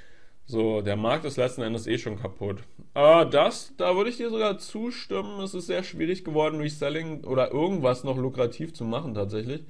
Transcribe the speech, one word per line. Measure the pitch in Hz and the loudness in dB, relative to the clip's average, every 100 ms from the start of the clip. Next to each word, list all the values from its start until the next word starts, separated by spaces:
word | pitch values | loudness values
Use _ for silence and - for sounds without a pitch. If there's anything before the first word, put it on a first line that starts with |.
| - - - - - | -14 -16 -16 -14 -4
So, | 113 113 110 | 0 2 2
der | 101 101 | 0 0
Markt | 110 151 | 2 0
ist | 160 - | 0 0
letzten | 127 127 | 0 0
Endes | 113 113 110 | -4 -4 -2
eh | 120 | -2
schon | 117 101 | -2 -6
kaputt. | - - 101 101 - - - | -8 -6 -6 -6 -10 -16 -6
Äh, | - 147 165 160 | 6 10 10 8
das, | 135 190 233 - - | 6 4 2 -8 -2
da | 180 180 | 2 2
würde | 214 | 0
ich | 247 | -2
dir | 233 | -4
sogar | 220 214 196 | 0 0 -2
zustimmen. | - 214 233 240 - 196 202 202 | -6 -6 -6 -6 -6 -4 -4 -6
Es | 190 | -6
ist | 185 175 | -6 -4
sehr | 180 | -4
schwierig | 185 165 160 185 | -4 -4 -2 -2
geworden, | 160 151 156 156 | 0 2 2 2
Reselling | 151 147 143 156 165 156 | -2 -2 -2 -2 -6 -8
oder | - 127 123 | 0 2 2
irgendwas | 135 170 190 131 127 | 2 2 2 2 2
noch | 139 131 | 0 -2
lukrativ | 127 131 120 - 165 | -2 0 -2 -2 -10
zu | - | -6
machen | 113 117 160 | -4 -4 -4
tatsächlich. | 104 101 107 113 151 - | -4 -2 -2 -4 -6 -10